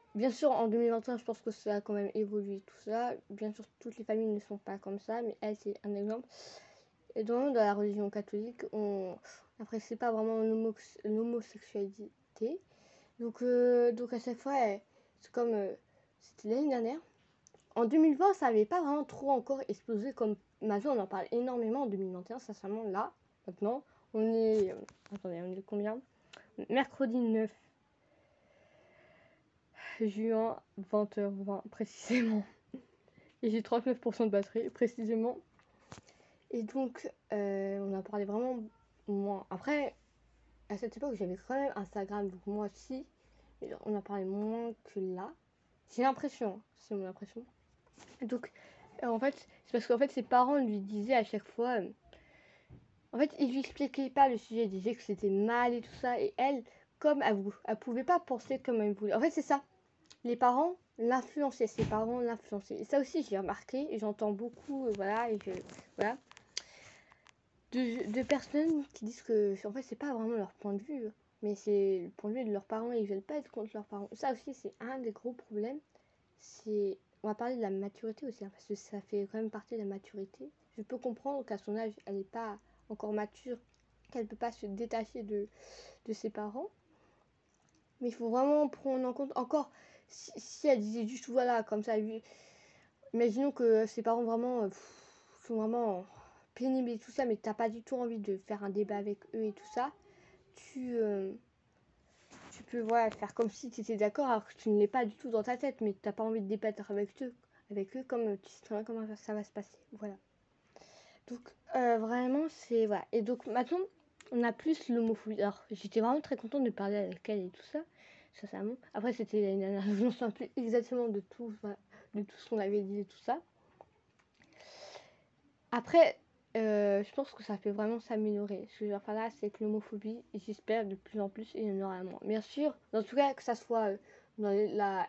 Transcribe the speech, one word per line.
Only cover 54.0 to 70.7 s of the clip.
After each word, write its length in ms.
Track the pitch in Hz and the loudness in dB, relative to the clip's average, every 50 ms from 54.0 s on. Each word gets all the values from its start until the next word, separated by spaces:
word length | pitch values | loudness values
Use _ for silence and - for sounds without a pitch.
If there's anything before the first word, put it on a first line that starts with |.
| 269 262 | -4 0
pas 180 | 262 285 277 269 | 6 6 6 6
le 80 | 240 214 | 6 2
sujet, 280 | - - 226 226 233 | -4 -4 -2 0 0
ils 40 | 202 | 0
disaient 240 | 190 190 180 220 226 | 0 -2 -2 -2 -4
que 80 | 240 | -4
c'était 300 | - - 202 - - 202 | -4 -6 -4 0 0 2
mal 420 | 196 196 208 220 233 240 247 240 240 | 4 4 4 4 4 4 4 4 2
et 80 | 240 | 0
tout 140 | 226 - - - | -4 -8 -12 -4
ça. 220 | - 247 247 - | -2 -2 0 2
Et 100 | - 202 - - | 0 -2 0 2
elle, 260 | 240 269 285 254 226 - - - _ _ _ - | 2 2 2 0 -4 -8 -18 -20 _ _ _ 0
comme 240 | - 302 294 277 - | 2 2 4 4 4
elle 100 | - 214 | 2 2
vou-, 220 | 196 190 202 - - - - | 2 0 -4 -6 -8 -6 -6
elle 80 | 220 | -6
pouvait 280 | 214 - 262 233 247 262 | -4 -4 -4 -4 -2 2
pas 160 | - 359 339 | 4 2 2
penser 400 | 339 - 262 233 - - 269 262 | 2 0 -4 -4 -2 -4 -4 -4
comme 220 | 262 - 240 226 | -2 0 0 2
elle 120 | 208 208 202 | 2 2 0
voulait. 220 | 196 208 208 - | 0 0 0 2
En 40 | 226 | 4
fait, 120 | - 339 | 4 2
c'est 100 | - 320 | 2 2
ça. 220 | 277 - 285 277 - _ _ _ _ _ _ _ _ - - _ - | 0 2 2 2 0 _ _ _ _ _ _ _ _ -20 -18 _ -2
Les 120 | 240 240 | -2 0
parents 400 | 240 254 247 247 262 311 349 359 - _ _ _ - | 4 6 6 6 6 4 2 0 -4 _ _ _ -2
l'influençaient, 640 | 226 233 247 254 240 - - 302 285 269 - - 240 | 2 2 2 2 0 -2 -2 0 0 0 0 0 -2
ses 200 | 214 - - - | -2 0 0 -2
parents 340 | - - 214 220 226 240 247 | 0 0 0 0 0 -2 -2
l'influençaient. 560 | 240 233 233 220 - - 208 202 196 - - | -2 -2 -2 -4 -6 -8 -8 -8 -6 -6 -8
Et 100 | - - | -8 -4
ça 140 | - - 277 | 2 2 2
aussi, 240 | 269 262 - 330 285 | 2 2 0 -2 -2
j'ai 160 | - 202 190 | 0 -2 -2
remarqué, 480 | 190 185 196 - - - - 262 285 311 | -2 -2 -4 -6 -6 -6 -4 -4 -4 -2
et 60 | - 214 | -4 -2
j'entends 340 | 208 214 208 - 226 208 | -2 -2 -2 0 0 0
beaucoup, 540 | 202 196 233 240 240 - - - 285 269 262 | 0 0 -4 -6 -8 -10 -10 -6 -4 -2 0
euh, 60 | 240 208 | -2 -2
voilà, 360 | 202 196 196 208 220 240 233 | 0 0 0 0 0 0 0
et 80 | 220 202 - | -2 -2 -4
je, 80 | 196 185 185 - - - - - - - - | -6 -8 -8 -8 -12 -16 -20 -20 -12 -2 0
voilà, 200 | 208 214 247 285 _ - - - - _ - - - - - - - - - - - _ - _ _ - - _ _ _ _ _ _ - | 0 0 0 -4 _ -20 -20 -20 -20 _ -14 -14 -14 -14 -20 -20 -20 -20 -20 -20 -20 _ -20 _ _ -20 -20 _ _ _ _ _ _ -4
de, 400 | - 247 254 233 226 254 - 208 | 0 0 0 0 0 -2 -4 -2
de 100 | 208 254 | -2 -2
personnes 640 | 254 - 294 277 - - - 294 311 330 320 294 277 - - | 2 2 2 0 0 0 0 2 2 4 2 0 -2 -6 -10
qui 120 | - 220 | -10 -10
disent 180 | 214 247 - - | -10 -10 -8 -2
que, 320 | - 226 214 208 202 196 196 - | 2 2 4 4 4 0 -2 -6
en 60 | 208 | -8
fait, 100 | 202 269 | -8 -8
c'est 140 | 262 - 226 | -8 -10 -10
pas 180 | - - 294 262 | -6 -4 -4 -4
vraiment 220 | 226 220 220 233 | -2 -2 -2 -2
leur 160 | 220 196 196 - | -2 -4 -4 -6
point 200 | - - 208 | -8 -6 -4